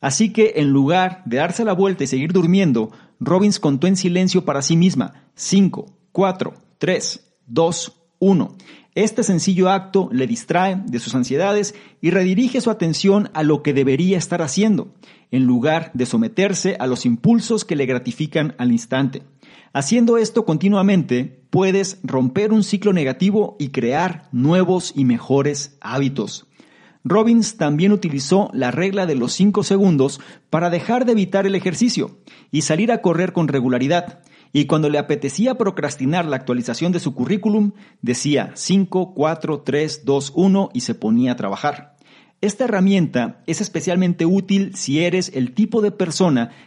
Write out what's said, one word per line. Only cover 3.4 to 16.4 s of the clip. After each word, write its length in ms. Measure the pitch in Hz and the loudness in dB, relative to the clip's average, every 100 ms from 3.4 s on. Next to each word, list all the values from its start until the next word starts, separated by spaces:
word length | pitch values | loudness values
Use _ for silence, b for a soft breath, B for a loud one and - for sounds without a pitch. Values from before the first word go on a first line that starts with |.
| 208 202 | 2 2
contó 280 | 151 135 180 | 0 0 2
en 80 | 190 | 0
silencio 500 | 185 180 185 180 170 | 0 0 2 0 0
para 160 | 139 | -2
sí 120 | 135 | 0
misma: 520 | 165 180 135 - - _ | 2 4 2 -4 -10 _
"Cinco, 600 | - - 196 185 - - _ _ | -14 -2 2 2 0 -12 _ _
cuatro, 420 | - 196 185 - - _ _ | -2 -2 -2 -8 -10 _ _
tres, 560 | - 180 - - _ _ - | -2 -2 -4 -10 _ _ -6
dos, 560 | 120 165 170 - - _ _ | 0 0 -2 -8 -16 _ _
uno". 380 | 190 180 - - B B B | 2 4 0 -8 B B B
Este 280 | 175 220 233 | -2 -2 0
sencillo 480 | 208 170 196 185 185 | 0 0 0 2 2
acto 380 | 190 190 196 - | 2 0 -2 0
le 140 | 127 120 | -2 -2
distrae 560 | 117 - 175 190 190 - | -4 -2 0 0 -2 -4
de 120 | 120 | -8
sus 160 | 117 | -4
ansiedades 600 | 127 123 139 196 208 202 B B B | -4 -2 -2 0 0 -2 B B B
y 100 | 160 | 0
redirige 520 | 185 185 190 247 262 | 2 2 2 0 0
su 80 | 226 | -2
atención 600 | 214 165 151 196 202 - | -2 -2 0 2 2 2
a 80 | 156 | -2
lo 200 | 156 151 | 0 0
que 120 | 151 | 0
debería 440 | 139 135 135 180 185 | 0 2 2 2 0
estar 240 | - 175 | -2 -4
haciendo, 520 | 151 185 220 170 - _ B B B | -2 0 2 2 -2 _ B B B
en 140 | 127 | 0
lugar 460 | 127 123 147 160 160 | 2 2 2 0 -2
de 120 | 123 123 | -4 -2
someterse 680 | 113 113 139 | 0 0 0